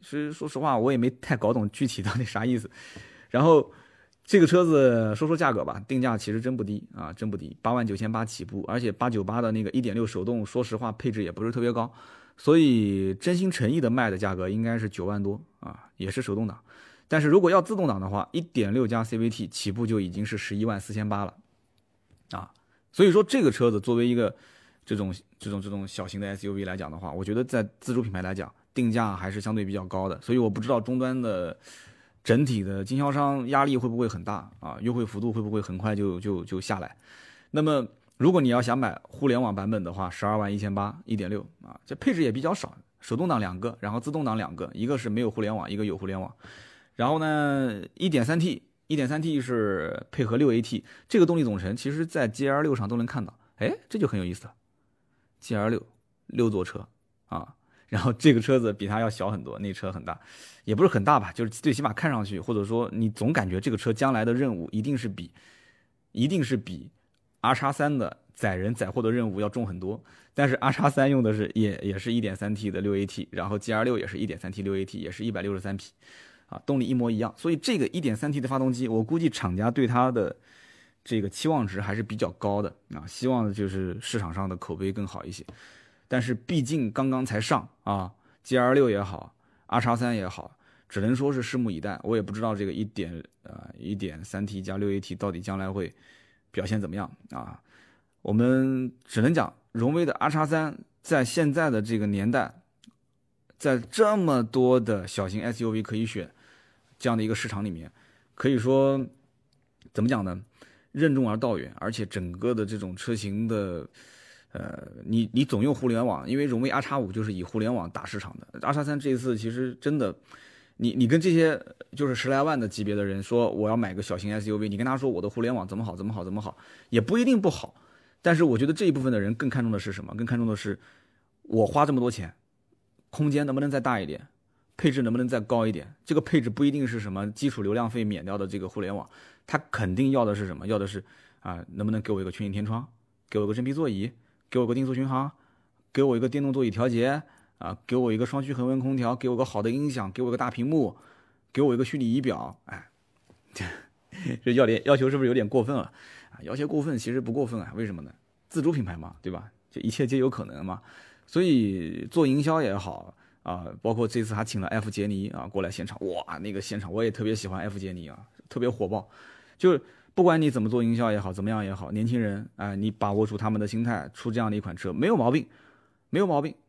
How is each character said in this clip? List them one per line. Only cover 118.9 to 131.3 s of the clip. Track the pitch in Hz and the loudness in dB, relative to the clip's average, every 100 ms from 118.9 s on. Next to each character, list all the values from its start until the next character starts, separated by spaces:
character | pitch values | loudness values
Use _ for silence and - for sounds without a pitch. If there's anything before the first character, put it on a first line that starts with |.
| 147 | -2
这 | 143 | 0
一 | 131 | 0
次 | 127 113 | 0 -2
其 | 113 | -2
实 | 117 127 117 | -4 -6 -4
真 | 147 151 | -2 0
的， | 110 - _ - - - _ _ | 0 -4 _ -20 -20 -20 _ _
你， | 120 | -2
你 | 113 120 | 2 4
跟 | 160 | 4
这 | 170 | 4
些 | 165 160 147 - - - | 4 4 2 -6 -20 -20
就 | - 143 | -4 -2
是 | 120 | -2
十 | 123 | 0
来 | 135 | 2
万 | 147 147 | 2 0
的 | 110 | -2
级 | 92 104 | -2 -2
别 | 104 | -2
的 | |
人 | 101 98 | -2 -4
说 | 98 120 117 | 0 2 2
我 | 85 107 | 2 0
要 | 113 | 2
买 | 107 | 0
个 | 92 | -4
小 | 98 90 | -6 -4
型 | 98 | -4
S | 107 104 | -4 -2
U | 107 | -2
V， | 107 | -2
你 | 101 | -2
跟 | 123 | -2
他 | 135 | -2
说 | 135 | -2
我 | 92 | -2
的 | 98 | -4
互 | 110 | -2
联 | 117 | -2
网 | 123 92 | -2 -4
怎 | 98 | -6
么 | |
好， | 110 | -6
怎 | 87 98 | -6 -6
么 | |
好， | 107 | -6
怎 | 90 | -6
么 | 101 | -6
好， | 104 - - - - | -8 -12 -20 -20 0
也 | 113 | 2
不 | 110 220 | 4 4
一 | 247 | 4
定 | 247 | 4
不 | 190 | 4
好。 | - - - _ _ _ _ | 0 -10 -16 _ _ _ _
但 | - | 2
是 | 165 | 6
我 | 165 113 | 6 4
觉 | 139 | 2
得 | |
这 | 156 196 | 4 4
一 | |
部 | 143 | 4
分 | 131 | 2
的 | 117 | 0
人 | 98 113 | 0 0
更 | 139 | -2
看 | 131 | 0
重 | 117 | 0
的 | 104 | 0
是 | 107 | -4
什 | 95 | -8
么？ | - 107 | -10 -6
更 | 117 | -2
看 | 123 | 0
重 | 117 | 0
的 | 104 | -2
是 | 107 95 - - _ _ _ | -4 -8 -10 -20 _ _ _